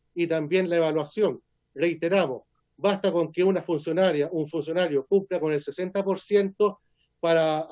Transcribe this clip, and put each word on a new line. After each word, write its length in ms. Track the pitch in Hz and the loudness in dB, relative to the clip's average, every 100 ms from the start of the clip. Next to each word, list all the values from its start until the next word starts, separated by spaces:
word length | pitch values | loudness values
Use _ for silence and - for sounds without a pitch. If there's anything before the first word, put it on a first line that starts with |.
| _ | _
y 120 | 175 170 | -4 -2
también 420 | 160 151 185 185 | -2 0 0 2
la 80 | 170 | 2
evaluación. 640 | 160 156 151 - 196 123 _ _ _ | 2 0 -4 0 0 -2 _ _ _
Reiteramos, 680 | - 170 156 165 196 160 123 - _ _ _ | -4 -2 -2 0 0 0 -4 -12 _ _ _
basta 360 | 202 196 196 | -2 0 0
con 200 | 170 165 | 0 0
que 100 | 165 | 0
una 180 | 185 180 | 2 2
funcionaria, 640 | 175 156 160 165 190 220 - | -2 -4 -2 0 2 2 0
un 180 | 180 151 | -2 -4
funcionario 580 | 165 156 165 175 143 - | -4 -4 -2 0 -2 2
cumpla 340 | 196 196 180 | 0 0 -2
con 120 | 156 | -2
el 100 | 147 | -2
sesenta 420 | - - 185 196 | -4 -8 -6 -4
por 160 | 190 190 | -2 -4
ciento 600 | - 202 196 - 208 196 _ _ _ _ | 0 2 2 0 0 0 _ _ _ _
para, 500 | 170 165 160 156 160 | 2 2 2 0 -2